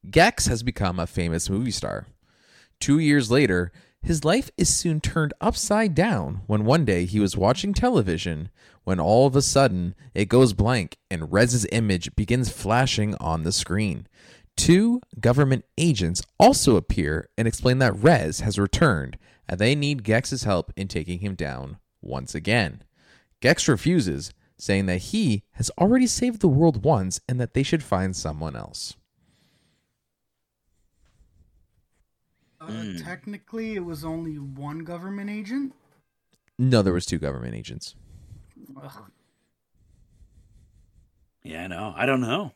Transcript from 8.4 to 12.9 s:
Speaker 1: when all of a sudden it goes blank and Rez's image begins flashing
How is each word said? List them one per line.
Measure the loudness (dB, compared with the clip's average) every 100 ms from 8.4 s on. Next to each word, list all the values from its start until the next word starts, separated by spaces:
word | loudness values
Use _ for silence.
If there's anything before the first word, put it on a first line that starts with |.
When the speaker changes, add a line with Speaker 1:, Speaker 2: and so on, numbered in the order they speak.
| -10 _ _ _
Speaker 1:
when | -4 -2
all | 4 4 6
of | 4
a |
sudden | 2 2 2 0 -4 -8 -8
it | -4 2
goes | 6 4
blank | 4 2 2 -2 -10 _
and | -8 0
Rez's | 2 4 2 0
image | 0 0 0 -2 -4
begins | 0 0 -2
flashing | -6 0 2 2